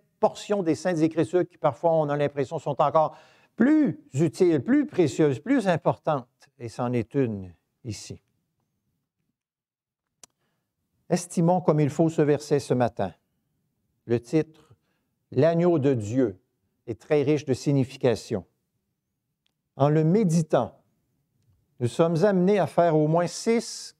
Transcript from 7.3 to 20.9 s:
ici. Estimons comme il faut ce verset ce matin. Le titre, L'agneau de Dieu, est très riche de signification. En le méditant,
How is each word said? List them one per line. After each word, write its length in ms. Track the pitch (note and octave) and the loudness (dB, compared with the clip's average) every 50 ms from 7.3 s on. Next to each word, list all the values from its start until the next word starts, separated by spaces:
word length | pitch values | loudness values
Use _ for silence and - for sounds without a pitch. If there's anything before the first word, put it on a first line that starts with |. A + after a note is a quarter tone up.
| G#2+ G2 F#2 F#2 E2+ _ _ _ _ _ - | -4 -8 -10 -14 -18 _ _ _ _ _ -14
ici. 380 | A#2 G#2 - - - F#2+ - _ _ _ _ _ _ _ _ _ _ _ _ _ _ _ _ _ _ _ _ _ _ _ _ _ _ _ _ _ _ _ _ _ _ _ _ _ _ _ _ - - _ _ _ _ _ _ _ _ _ _ _ _ _ _ _ - | -12 -12 -12 -14 -16 -16 -18 _ _ _ _ _ _ _ _ _ _ _ _ _ _ _ _ _ _ _ _ _ _ _ _ _ _ _ _ _ _ _ _ _ _ _ _ _ _ _ _ -20 -20 _ _ _ _ _ _ _ _ _ _ _ _ _ _ _ -4
Estimons 500 | F3 F3+ - - - F#3 E3 E3 F3+ F3 | -4 -4 -4 -4 -2 0 2 2 2 2
comme 200 | F3 F3+ D#3 D3+ | 2 2 2 2
il 100 | D3+ C3 | 2 2
faut 200 | - - E3 D#3+ | 2 0 0 2
ce 120 | D#3+ - | 2 2
verset 380 | D3+ C#3+ D3 C#3 - - D3+ C#3 | 2 2 2 0 0 -2 -2 -2
ce 160 | - - C3+ | 0 0 0
matin. 360 | B2 A#2+ A2+ - - G2 F#2 - _ _ _ _ _ _ _ _ _ _ _ _ _ _ _ _ _ _ | 0 0 -2 -2 -4 -8 -8 -8 _ _ _ _ _ _ _ _ _ _ _ _ _ _ _ _ _ _
Le 140 | A2 A#2+ A#2 | -4 -4 -4
titre, 560 | - - E3 D#3 D3+ D#3 - _ _ _ _ _ _ _ _ _ _ _ _ _ _ - | -2 -2 -2 -2 -2 -4 -8 _ _ _ _ _ _ _ _ _ _ _ _ _ _ -6
L'agneau 480 | A2+ B2 D3 E3 E3+ E3+ F3 F3+ E3+ D3 | 0 2 2 2 2 2 2 2 2 2
de 140 | B2+ C#3+ C3+ | 2 0 0
Dieu, 440 | A#2 G#2 G2+ A#2+ C3+ B2+ G#2+ F#2+ - _ _ _ _ _ _ _ _ _ | 0 -2 -2 0 0 0 0 -2 -6 _ _ _ _ _ _ _ _ _
est 120 | - A2 - | -12 -12 -10
très 220 | - - D#3 D3 C3+ | -4 0 0 0 2
riche 220 | C#3+ D#3 C#3 - | 2 0 0 0
de 80 | C3+ B2 | -2 -4
signification. 920 | - - D3+ C#3+ C3+ B2+ C3 - - - B2 A2 - - - A#2+ F#2+ - _ _ _ _ _ _ _ _ _ _ _ _ _ _ _ _ _ _ _ _ _ _ _ _ _ _ | -2 0 0 0 0 0 -2 -4 -2 0 0 0 -2 -4 -6 -8 -8 -8 _ _ _ _ _ _ _ _ _ _ _ _ _ _ _ _ _ _ _ _ _ _ _ _ _ _
En 100 | C3 C#3 | 0 2
le 160 | D3 D3+ D#3+ D#3 | 2 4 2 2
méditant, 760 | D#3+ F3+ A3+ A3+ E3 D#3+ E3+ D#3+ - E3+ C#3 A2 - - _ _ _ | 2 2 2 2 2 2 0 0 0 0 0 0 -2 -8 _ _ _